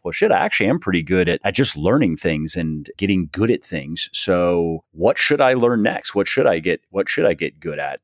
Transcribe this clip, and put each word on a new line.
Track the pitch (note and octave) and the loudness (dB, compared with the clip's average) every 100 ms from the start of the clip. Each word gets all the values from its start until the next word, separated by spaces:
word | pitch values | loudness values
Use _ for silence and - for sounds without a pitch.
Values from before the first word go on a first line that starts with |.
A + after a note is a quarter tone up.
"Well, | F2 | -8
shit, | - G#3+ | 0 2
I | F2 | 2
actually | D#2+ - G2+ | 0 0 0
am | F3 | 0
pretty | - F2 | 0 -2
good | D#2 F#2 E2+ | 2 2 2
at, | E2+ G2+ | 0 -2
at | G2 | 0
just | C3+ D2 | 0 0
learning | E2 C#3 F#2+ D#2+ | 0 2 2 0
things | F2 D#2 D#2 F2+ | -2 -2 -2 -4
and | D#2+ D2+ D2 - | -4 -6 -10 -4
getting | G2 F#2+ D#2+ | 0 0 -2
good | F2 A2+ | 0 0
at | A2+ | 0
things. | - E2 C#2 E2 - | -4 -10 -8 -10 -10
So | - - F2+ F2 F2 E2+ D#2+ - | -6 0 2 2 2 0 -4 -10
what | D#2+ G2 - | -2 0 2
should | - D3 | 0 2
I | C3 | 4
learn | B2+ A#2+ A#2 | 4 2 2
next? | A2 - - | 0 -2 -4
What | G2+ G2 | -2 0
should | - C3 | 2 2
I | E2+ | 2
get, | E2+ D#2+ _ | 0 -2 _
what | G2 F#2+ | -4 -2
should | - - | 0 0
I | |
get | D#2+ D#2+ D2+ | 0 -4 -8
good | E2+ D2 | -10 -8
at?" | C#2+ C2+ | -8 -10